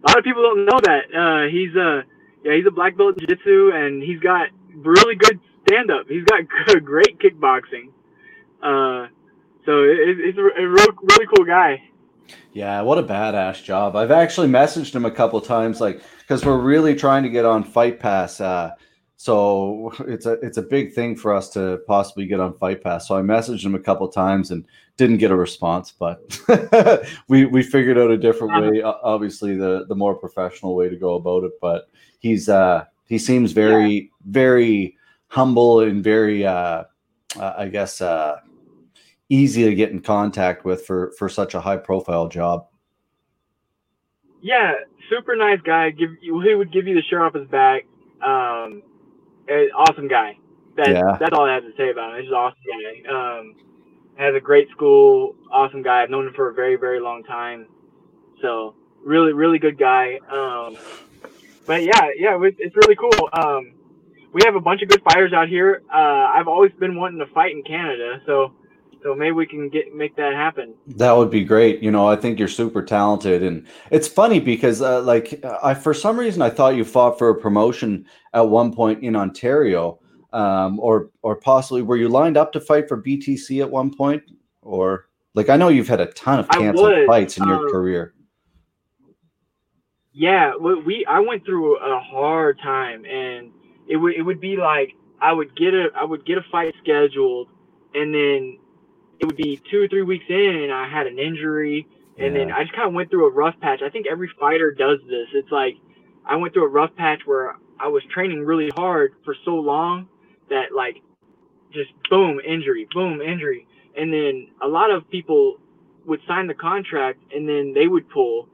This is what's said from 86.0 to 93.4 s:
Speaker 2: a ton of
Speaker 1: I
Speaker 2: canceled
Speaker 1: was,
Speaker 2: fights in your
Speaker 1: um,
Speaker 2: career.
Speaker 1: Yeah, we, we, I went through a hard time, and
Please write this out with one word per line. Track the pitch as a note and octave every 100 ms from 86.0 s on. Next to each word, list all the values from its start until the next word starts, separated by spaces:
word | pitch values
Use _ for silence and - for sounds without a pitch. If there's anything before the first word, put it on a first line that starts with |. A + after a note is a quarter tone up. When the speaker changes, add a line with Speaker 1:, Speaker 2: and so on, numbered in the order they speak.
Speaker 2:
a | F2
ton | - - C3+
of | -
Speaker 1:
I | E3+
Speaker 2:
canceled | G#2+ E3+ G#3
Speaker 1:
was, | F#3+ -
Speaker 2:
fights | A#2 F#2+ -
in | G2
your | F#2
Speaker 1:
um, | F2
Speaker 2:
career. | F#2 F#2 F2 E2+ _ _ _ _ _ _ _ _ _ _ _ D#3+ _ _ _ _ _ _ _ _
Speaker 1:
Yeah, | C#3 E3 F#3+ D3 B2+
we, | E3 F3+
we, | D#3 A3+ -
I | F3+
went | A3 A3
through | - F#3 D3+ -
a | C3 C3
hard | B2+ C3+ D3 D#3+ D3+ C3+
time, | C#3+ C3+ B2+ A2+
and | G#2+ C3 B2+ A#2+